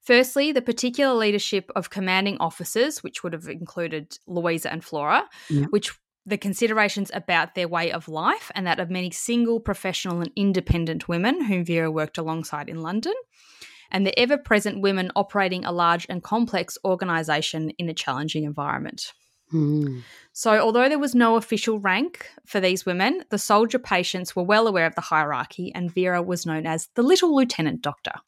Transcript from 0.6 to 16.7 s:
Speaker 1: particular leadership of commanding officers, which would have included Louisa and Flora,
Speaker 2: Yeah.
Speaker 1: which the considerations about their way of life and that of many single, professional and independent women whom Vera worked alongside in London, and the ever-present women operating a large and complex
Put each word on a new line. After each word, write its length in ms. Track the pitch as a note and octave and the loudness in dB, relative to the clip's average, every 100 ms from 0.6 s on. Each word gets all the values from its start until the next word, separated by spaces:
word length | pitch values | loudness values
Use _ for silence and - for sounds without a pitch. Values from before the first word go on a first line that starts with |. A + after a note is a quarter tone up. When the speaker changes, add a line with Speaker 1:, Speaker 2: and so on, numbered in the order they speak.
Speaker 1:
particular 520 | B3 A#3 B3+ B3 C#4 | 0 -2 -2 2 2
leadership 560 | B3 G#3+ G#3 - G3+ F#3 - | 4 2 2 0 -2 -2 -6
of 140 | E3+ | -6
commanding 480 | - F#3+ F#3 G3 G3 | -4 0 2 0 0
officers, 640 | E3 - E3+ A3 C4+ D4+ | -4 -4 -6 0 0 -2
which 180 | - - | -10 -10
would 100 | F3+ | -8
have 120 | E3 E3+ | -8 -10
included 680 | E3+ E3+ - E3+ D#3 D#3 - - | -12 -12 -8 -6 -6 -10 -18 -8
Louisa 460 | F3 E3+ E3 - | -4 -2 -2 -4
and 120 | - | -8
Flora, 440 | - D#3 D3 A3 G4 - - | -8 -6 0 0 0 -12 -2
Speaker 2:
Yeah. 180 | D3 C#3+ | 0 2
Speaker 1:
which 260 | G#3 - - _ _ | 0 -2 -12 _ _
the 140 | - G3+ | -8 -6
considerations 720 | G3+ F#3+ A#3 A3 G#3 G3+ G3+ | -4 0 0 2 0 0 -6
about 420 | - - E3+ E3 - | -6 0 0 0 -2
their 100 | F3 | -2
way 240 | E3+ E3+ | 0 -2
of 160 | E3+ D#3+ | -4 -6
life 440 | D#3 F3+ G#4 - | -4 -2 -2 -4
and 100 | - | -6
that 140 | F3+ E3 | -2 -2
of 100 | F3 | -2
many 220 | F#3 F3+ | -4 -4
single, 480 | - - A#3+ A#3 A#3 | -6 -2 2 2 2
professional 640 | A3+ F#3+ F#3+ F3+ F#3+ E3+ | -2 -4 -4 -4 -4 -2
and 100 | E3+ - | -4 0
independent 720 | G3 F#3 F3 F3 E3 E3 - | 2 2 2 0 0 -4 -2
women 340 | E3+ G3+ E4+ C4 | 0 0 0 0
whom 180 | F#3 | 0
Vera 260 | E3+ E3 D#3+ | 0 0 0
worked 260 | D#3 D#3 - | -2 -4 -4
alongside 520 | D#3+ D#3+ D#3+ D3+ D3 | -6 -6 -6 -8 -8
in 120 | E3 | -10
London, 340 | D#3+ G3+ D#4 A#4 A#4+ _ _ - - - - | -4 -4 -4 -6 -8 _ _ -20 -20 -20 -6
and 160 | F#3 F#3+ | 0 0
the 100 | - | 2
ever-present 640 | B3 A#3+ B3 G#3+ G#3 G3+ | 2 2 4 2 2 0
women 300 | G3 F#3+ F#3 G3+ | 0 2 0 0
operating 480 | G3+ G#3 F#3+ F3+ | 0 0 0 0
a 80 | - | -4
large 340 | F3 E3+ E3+ - | 2 2 2 0
and 140 | F3+ | -8
complex 560 | - A3 A#3 F#3+ - | -2 0 2 0 -4